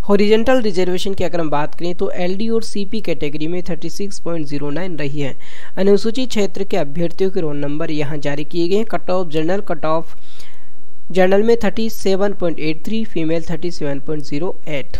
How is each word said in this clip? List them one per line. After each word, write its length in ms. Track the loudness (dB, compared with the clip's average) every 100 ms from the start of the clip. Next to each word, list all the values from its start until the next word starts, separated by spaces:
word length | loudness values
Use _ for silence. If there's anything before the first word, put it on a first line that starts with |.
हॉरिजॉन्टल 600 | 2 2 2 2 2 0
रिजर्वेशन 520 | 0 0 0 0 0
की 100 | 0
अगर 160 | 0 0
हम 100 | 0
बात 240 | 0 -2
करें 200 | -2 -2
तो 160 | 0 -2
एलडी 380 | -2 -2 0 0
और 120 | 0
सीपी 380 | 0 -2 0 0
कैटेगरी 480 | 0 0 -2 -2 -2
में 140 | -2
थर्टी 260 | -2 -2 -2
सिक्स 280 | 0 0 0
पॉइंट 260 | -2 0 0
ज़ीरो 240 | 0 -2
नाइन 260 | -2 -2 0
रही 220 | 0 0
है। 140 | 0 0 0 0 0 0
अनुसूचित 500 | 2 4 2 0 0
क्षेत्र 360 | 0 0 0
के 120 | 0 0
अभ्यर्थियों 540 | 0 0 0 2 0
के 100 | 0
रोल 160 | 0 0
नंबर 340 | 0 0 0
यहाँ 280 | 0 0 0
जारी 260 | 0 0
किए 240 | 0 0 0
गए 80 | 0
हैं। 80 |
Cut 260 | 0 0 0
off 180 | 0 0
general, 320 | 0 0 0
cut 240 | 0 0
ऑफ 320 | 0 0 0 0 0 0 0 0 0 0 0 0 0
general 320 | 2 2 2
में 140 | 2 2
थर्टी 240 | 2 0 0
सेवन 420 | 0 0 0 0
पॉइंट 280 | 0 0 0
एट 240 | 0 0 0
थ्री, 180 | 0
female 400 | 0 0 0 0 0
थर्टी 200 | 0 0
सेवन 300 | 0 0 0
पॉइंट 220 | 0 0
ज़ीरो 340 | 0 0 0 -2 -2
एट। 280 | -2 -2 0